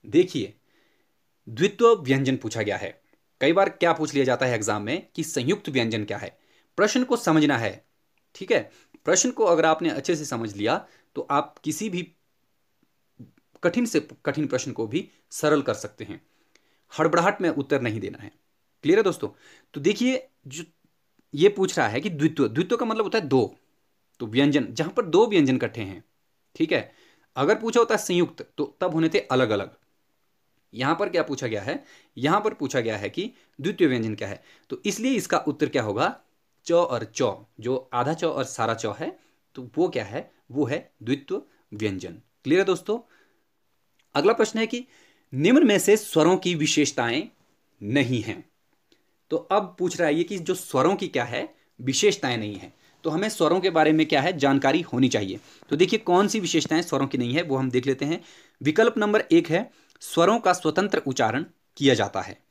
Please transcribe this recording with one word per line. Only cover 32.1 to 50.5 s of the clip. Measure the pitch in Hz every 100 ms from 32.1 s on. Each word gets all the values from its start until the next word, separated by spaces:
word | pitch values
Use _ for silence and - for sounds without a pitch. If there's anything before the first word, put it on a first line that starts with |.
| -
यहां | 135 196
पर | 208
पूछा | - 135 135
गया | 113 107
है | 101
कि | - 220 _ _ -
द्वितीय | 143 190 165
व्यंजन | 127 110
क्या | 104 98
है, | 101 _ _ _
तो | 123 -
इसलिए | - 254
इसका | 247 - 170
उत्तर | - 135 143
क्या | 143
होगा, | 110 104 170 - _ _ _ _ -
च |
और | 170 170 120
चौ, | 110 - 123 92 - -
जो | 113 127 -
आधा | 123 123
चौ | 160 165
और | 139
सारा | 131 - 113
चौ | 110 110
है, | 101 302 370 _ _ _
तो | - 123 -
वो | 180
क्या | 131
है, | 107 104 104 _ _
वो | 127 127
है | 151 - _
द्वित्व | 107 135 - 185 - _ _
व्यंजन। | 104 107 95 90 85 _ _
क्लियर | 131 175
है | 190
दोस्तों? | 180 - 226 _ _ _ _ _ _ _ _ _ _ _
अगला | 143 170
प्रश्न | 233 214 226
है | 226
कि | 240 247 _ _ _ _
निम्न | 131 165 262 277
में | 202
से | - 214
स्वरों | - 160 160 185
की | 180
विशेषताएं | 170 151 - 139 - 117 127 - _ _ _ _ _
नहीं | 104 135 123 123
हैं। | 113 98 - _ _ _ _ _ _ _ _
तो | 160
अब | - 196 190 -
पूछ | 180 175
रहा | 165
है |
ये | 151
कि | 175 196
जो | 165